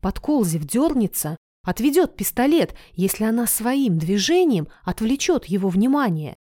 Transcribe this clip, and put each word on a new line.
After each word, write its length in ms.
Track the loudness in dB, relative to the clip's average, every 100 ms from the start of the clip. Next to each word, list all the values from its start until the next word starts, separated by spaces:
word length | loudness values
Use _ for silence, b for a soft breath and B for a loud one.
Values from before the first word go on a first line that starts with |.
Подколзев 640 | -4 -4 0 0 2 -2 -2
дёрнется – 720 | 0 0 2 -2 -2 -8 -10 _ _
отведёт 520 | -8 0 2 2 2 -2
пистолет, 600 | -6 0 2 2 0 B B
если 320 | -2 -2 0 -2
она 200 | 0 -2
своим 520 | -2 -2 0 2 0
движением 720 | 0 -2 2 2 4 2 -2 b -8
отвлечёт 580 | -4 -2 -2 0 -2 0
его 200 | -2 0
внимание. 720 | 2 2 2 0 -2 -6 -12